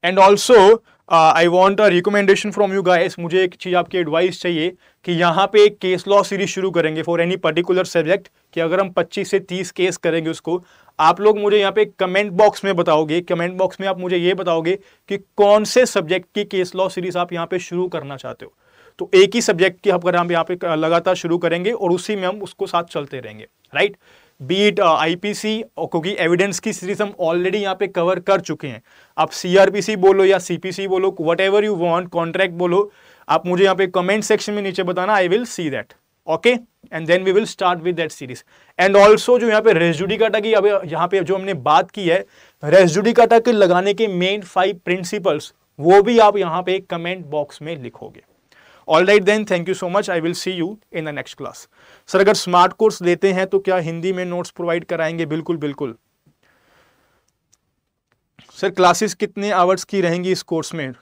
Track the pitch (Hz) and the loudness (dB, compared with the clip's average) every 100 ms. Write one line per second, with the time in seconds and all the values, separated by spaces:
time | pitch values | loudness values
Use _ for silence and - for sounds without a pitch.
0 | 175 190 196 202 - 240 190 226 _ _ | -2 4 6 6 6 8 8 6 _ _
1 | _ 170 160 165 175 180 190 202 214 175 | _ 4 6 4 4 4 4 4 2 2
2 | 180 202 196 202 214 202 202 190 180 175 | 2 2 4 2 0 -2 -2 0 2 2
3 | 185 175 170 185 185 - 185 180 170 185 | 0 -4 -4 0 -2 -4 -2 -2 -2 -4
4 | 160 160 185 175 180 170 165 180 _ _ | -2 0 -2 -4 -6 -4 -4 -6 _ _
5 | - 170 175 165 196 214 208 208 185 180 | -6 0 0 2 2 6 4 4 -4 -4
6 | 196 202 190 196 175 190 185 175 156 156 | 2 2 2 -4 -6 -4 -4 -2 -2 -4
7 | 165 170 170 180 170 156 175 185 180 175 | -4 -2 -2 -2 -2 -2 0 -2 0 -2
8 | 156 196 - _ _ - 165 185 190 180 | 0 -2 -4 _ _ -6 -2 -2 -2 -4
9 | 175 - 185 196 190 180 185 - 185 175 | -4 -6 -2 -4 -4 -8 -8 -2 -4 -2
10 | 170 165 160 160 - 175 180 _ _ - | -4 -2 -4 -8 -6 -6 _ _ _ 0
11 | 156 196 208 208 208 208 196 196 208 _ | 2 4 2 2 2 2 2 0 -2 _
12 | 185 190 208 175 214 208 196 180 170 156 | -2 0 -2 4 2 4 -4 0 2 2
13 | 156 165 175 175 170 185 185 - 190 180 | 2 -4 -2 -4 -4 -2 -4 -2 -6 -4
14 | 180 180 175 185 185 165 160 190 _ _ | -2 0 0 -2 -2 -2 -2 -6 _ _
15 | _ 196 _ - 202 214 208 247 254 202 | _ -10 _ 2 4 4 4 2 2 0
16 | 160 180 - - 208 190 180 185 190 185 | -2 -4 -4 -8 -4 -4 -4 -4 -4 -4
17 | 185 180 175 175 170 185 180 175 180 175 | -6 -6 -6 -6 -6 -8 -6 -6 -6 -8
18 | 139 135 123 - - _ _ _ _ - | -12 -14 -14 -16 -20 _ _ _ _ -16
19 | 175 185 190 226 220 180 185 180 208 180 | 0 4 4 2 -2 0 0 0 -2 0
20 | 175 175 175 170 165 180 180 156 160 170 | 0 -2 0 -2 -2 -6 -4 -2 0 0
21 | 170 180 170 170 175 170 185 247 185 180 | 0 -2 -2 -2 -2 -2 -4 -4 -2 -2
22 | - 208 185 208 190 - 190 175 170 165 | -2 -4 -4 -6 -12 -10 -4 -4 -4 -10
23 | 143 131 110 107 107 _ _ 139 196 196 | -10 -14 -16 -20 -20 _ _ -2 -2 -4
24 | _ _ _ _ 131 185 208 190 185 156 | _ _ _ _ -6 2 2 2 2 2
25 | 156 175 202 202 214 220 220 - 160 170 | 0 -2 -6 -6 -6 -6 -8 -10 -6 -4
26 | 165 202 165 170 196 185 - 202 180 202 | -4 -4 -2 0 -2 -4 -6 -8 -8 -6
27 | 208 202 165 175 180 208 196 190 202 185 | -6 -4 -4 -2 -2 -4 -4 -4 -4 -2
28 | 170 185 175 190 180 151 147 110 _ _ | -2 -2 0 -2 -2 -10 -10 -14 _ _
29 | _ - 160 - 185 185 196 202 190 214 | _ -4 -4 -4 2 4 4 2 -4 2
30 | 190 196 190 190 180 175 185 - 196 185 | 4 6 4 2 0 -8 -6 -8 -4 -2
31 | 190 190 160 170 190 202 214 196 175 170 | -2 -4 -4 0 2 2 0 -2 -2 -2
32 | 180 170 165 180 190 170 180 175 208 _ | -4 -6 -4 -2 -4 -2 0 0 -2 _
33 | _ _ - 160 175 180 196 180 190 180 | _ _ -2 -2 0 2 2 2 0 -2
34 | 180 214 208 214 214 208 196 185 180 180 | -2 -2 0 -2 -2 -6 -6 -6 -4 -4
35 | 185 214 180 196 240 - 160 131 - _ | 0 0 2 -2 -4 -8 -8 -8 -12 _
36 | _ _ - 160 233 247 240 _ _ 165 | _ _ -6 0 0 0 -4 _ _ -10
37 | 160 180 185 190 226 - 185 175 165 165 | 0 0 2 0 -2 -2 -2 -2 -4 -4
38 | 160 - 131 123 _ _ _ - 185 202 | -6 -8 -16 -16 _ _ _ 0 4 6
39 | 202 214 - 247 233 214 220 170 170 151 | 8 6 4 2 4 2 4 4 2 0
40 | 185 214 220 214 214 214 196 202 175 156 | -4 -2 0 0 2 2 2 0 -4 -4
41 | 175 190 165 190 190 180 127 160 185 - | -2 -2 -2 -4 -4 -4 2 2 2 -6
42 | 180 180 196 _ _ _ 151 180 175 160 | -2 -2 -2 _ _ _ 4 6 6 2
43 | 208 233 226 233 233 220 190 175 190 202 | 0 4 4 4 4 2 4 2 0 -2
44 | 220 180 185 208 185 - 190 185 - 185 | -2 -2 -2 -4 -6 -2 -2 -4 -6 -6
45 | 180 208 185 151 - _ _ - 151 196 | -4 -4 -2 -2 -6 _ _ -4 6 6
46 | 202 240 214 202 180 165 180 190 190 170 | 6 6 4 4 -2 -4 -4 -4 -6 -8
47 | 170 185 151 151 143 - 156 165 120 - | -8 -10 -8 -6 -8 -10 -14 -12 -14 -16
48 | 110 - _ _ _ _ _ _ - 160 | -20 -20 _ _ _ _ _ _ 0 2
49 | 185 202 190 214 214 180 170 185 180 190 | 6 4 4 0 0 -4 -4 -6 -2 -4
50 | 202 175 160 175 - 185 165 214 _ 175 | -2 -4 -4 -6 -6 -6 -6 -8 _ -10
51 | 156 147 - - 135 - - _ _ _ | -10 -10 -14 -14 -16 -16 -20 _ _ _
52 | _ 190 196 - - 175 180 - 220 - | _ -2 -2 -6 -2 2 2 2 0 0
53 | 175 175 196 185 190 196 196 185 165 165 | -2 0 0 -2 -2 -2 0 -2 -2 -6
54 | 175 180 180 175 170 - 170 170 - 170 | -6 -6 -6 -8 -10 -10 -4 -4 -4 -6
55 | 160 165 160 156 160 165 147 139 139 113 | -6 -4 -6 -6 -6 -6 -6 -8 -10 -12
56 | _ _ _ _ _ _ _ _ _ _ | _ _ _ _ _ _ _ _ _ _
57 | _ _ _ _ _ _ _ _ _ _ | _ _ _ _ _ _ _ _ _ _
58 | _ _ _ _ _ - 190 185 180 175 | _ _ _ _ _ -6 -6 2 2 2
59 | 214 - 208 208 202 185 180 185 - 202 | -2 -4 -8 -6 -4 0 2 0 -2 -2
60 | 175 175 180 175 - 160 - 165 135 120 | -2 -2 -4 -6 -4 -8 -6 -10 -10 -12